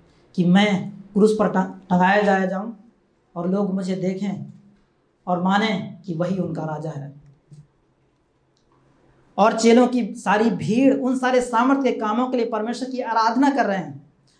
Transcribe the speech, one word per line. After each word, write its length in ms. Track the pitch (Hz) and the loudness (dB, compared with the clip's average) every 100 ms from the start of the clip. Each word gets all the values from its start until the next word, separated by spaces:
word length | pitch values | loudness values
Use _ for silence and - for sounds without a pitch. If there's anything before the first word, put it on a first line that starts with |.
| _ _ _ | _ _ _
कि 100 | - | -2
मैं 460 | 180 190 208 190 - | 4 4 4 0 -4
क्रूस 460 | - - 196 208 - | -12 -6 2 2 4
पर 100 | 185 | 0
ट-, 320 | 196 185 - - | 0 -2 -8 -2
टंगाया 320 | 180 185 208 | 2 4 4
जाया 240 | 202 190 185 | 2 2 0
जाऊं 260 | 190 226 - _ _ _ _ _ 170 | -4 -8 -14 _ _ _ _ _ -6
और 120 | 175 | -2
लोग 260 | 196 196 | -2 -2
मुझे 220 | 190 185 180 | -4 -4 -4
देखें 560 | 180 190 202 - - - _ _ _ _ _ _ - | -4 -4 -6 -6 -12 -18 _ _ _ _ _ _ -6
और 160 | 175 | -2
माने 560 | 185 202 220 185 - - - | 0 0 0 -4 -8 -12 -10
कि 80 | |
वही 240 | 160 175 190 | -6 -4 -4
उनका 240 | 160 160 | -4 -6
राजा 280 | 156 151 156 | -8 -8 -8
है।" 240 | 143 143 - - _ _ 151 _ _ _ _ _ _ _ _ _ _ _ _ _ _ _ _ _ - | -10 -14 -18 -20 _ _ -20 _ _ _ _ _ _ _ _ _ _ _ _ _ _ _ _ _ 0
और 200 | 214 226 | 2 4
चेलों 280 | 233 233 247 | 6 6 6
की 260 | 254 202 | 2 -2
सारी 360 | - 196 208 226 | -4 0 2 2
भीड़ 440 | 170 151 226 269 | 0 0 2 4
उन 240 | - 254 254 | 4 0 -2
सारे 220 | 254 254 | 0 0
सामर्थ्य 520 | 247 226 254 277 262 | 2 0 2 2 0
के 60 | - | -2
कामों 300 | 214 233 254 | -2 -2 -2
के 80 | 254 | -2
लिए 100 | 226 | -2
परमेश्वर 440 | 220 220 233 262 | -4 -4 -6 -8
की 100 | 247 | -8
आराधना 500 | 226 226 226 240 277 | -2 0 2 2 2
कर 160 | 262 226 | 2 0
रहे 120 | 151 | -2
हैं, 340 | 156 131 - _ _ | -6 -14 -20 _ _